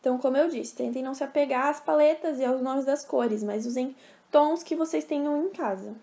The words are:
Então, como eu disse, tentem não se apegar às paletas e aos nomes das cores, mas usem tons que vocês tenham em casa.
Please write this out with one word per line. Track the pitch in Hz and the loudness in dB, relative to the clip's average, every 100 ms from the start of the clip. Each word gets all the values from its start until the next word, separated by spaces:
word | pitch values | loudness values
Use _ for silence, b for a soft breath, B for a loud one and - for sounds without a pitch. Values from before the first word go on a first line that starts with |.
Então, | 254 254 | 0 0
como | 262 269 | 2 2
eu | 330 | 2
disse, | 254 - - | 0 -8 -6
tentem | 247 247 | -6 -4
não | 262 | -6
se | 269 | -6
apegar | 277 294 285 254 277 | -2 0 2 2 0
às | 285 | 0
paletas | - 302 302 320 330 262 | 2 4 4 4 -2 0
e | 254 | 0
aos | 262 | 0
nomes | 254 269 | 0 0
das | 269 285 - | 0 -2 0
cores, | 262 240 214 | 0 2 0
mas | 208 214 240 | -2 -4 -4
usem | 247 262 - B B _ | -4 -4 -8 B B _
tons | 294 302 330 | 4 4 0
que | - 320 | -2 -4
vocês | 320 311 302 | -2 -2 -2
tenham | 294 294 294 359 | -2 0 -2 -2
em | |
casa. | 381 247 190 208 226 | -4 -4 -4 -8 -16